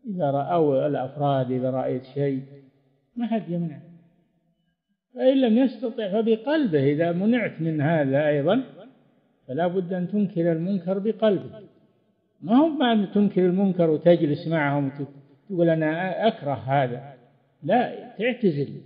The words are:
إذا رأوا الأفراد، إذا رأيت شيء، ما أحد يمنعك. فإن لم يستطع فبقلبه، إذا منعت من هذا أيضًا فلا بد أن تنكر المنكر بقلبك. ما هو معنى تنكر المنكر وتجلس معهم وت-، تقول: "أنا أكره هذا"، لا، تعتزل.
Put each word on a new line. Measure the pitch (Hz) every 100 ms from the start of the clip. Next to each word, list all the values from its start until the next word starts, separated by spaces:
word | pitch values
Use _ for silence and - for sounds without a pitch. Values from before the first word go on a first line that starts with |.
| 269 180
إذا | 147
رأوا | 139 143 175 151 135 147
الأفراد، | 139 131 143 143 139 123
إذا | 127 127
رأيت | 127 131 131
شيء، | 127 139 143 135 135 - - _ _ _ _ -
ما | 233
أحد | 220 160
يمنعك. | 175 170 139 - - _ _ _ _ _ _ _ _ _ _ _ 247
فإن | 254 269
لم | 247 220
يستطع | 262 - 247 226 208
فبقلبه، | 202 226 220 247 311 262 156 135
إذا | 147 170
منعت | 175 208 247 202 -
من | 160 160
هذا | 143 165 139 135 151
أيضًا | 147 143 226 254 - 226 _ _ _ _ _ -
فلا | 131 180
بد | 185 175
أن | 185 175
تنكر | 208 196 170 170
المنكر | 160 175 202 175 196
بقلبك. | 202 214 220 185 127 110 101 _ _ _ _ _ _ _
ما | 151 240
هو | 330
معنى | 302 254 226 196
تنكر | 208 202 190 180
المنكر | 180 196 175 165
وتجلس | 151 170 175 156 147 160
معهم | 160 143 143 139
وت-، | 139 135 - _ _ _
تقول: | 190 170
"أنا | 160 156 160 190 170 208
أكره | 220 143
هذا"، | 131 110 139 131 120 139 135 - _ _ _
لا، | 151 233 214 - - -
تعتزل. | 233 240 202 143 123 -